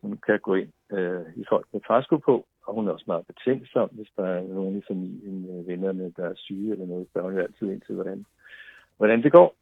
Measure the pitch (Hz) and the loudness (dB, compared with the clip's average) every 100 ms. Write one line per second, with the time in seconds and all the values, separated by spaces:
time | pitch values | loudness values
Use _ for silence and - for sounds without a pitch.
0 | 104 101 - 104 - 95 - _ _ 101 | -8 -8 0 0 2 0 -2 _ _ -4
1 | 90 90 82 - 104 113 - 104 - 117 | -2 -4 -8 -12 -2 -2 -2 -10 0 0
2 | 143 156 - 123 - _ - 104 104 78 | 2 0 2 2 0 _ -8 -4 -2 -4
3 | - 87 - - - 131 131 135 107 110 | -4 -4 -4 -6 -2 -2 -2 -2 -2 -4
4 | 107 - 92 90 92 95 95 98 - 95 | -14 -6 -4 -2 -4 -6 -4 -4 -6 -6
5 | 92 101 101 95 92 90 87 90 95 95 | -6 -10 -10 -10 -10 -10 -8 -4 -4 -4
6 | 92 85 87 90 - 98 107 101 92 90 | -6 -6 -8 -8 -10 -8 -6 -6 -6 -8
7 | 90 - 90 95 90 - 104 101 - 98 | -6 -6 -4 -4 -4 -4 -6 -6 -8 -8
8 | 95 98 104 _ - - - - _ _ | -6 -8 -14 _ -20 -20 -20 -20 _ _
9 | 107 113 135 170 175 - | 4 4 8 10 10 6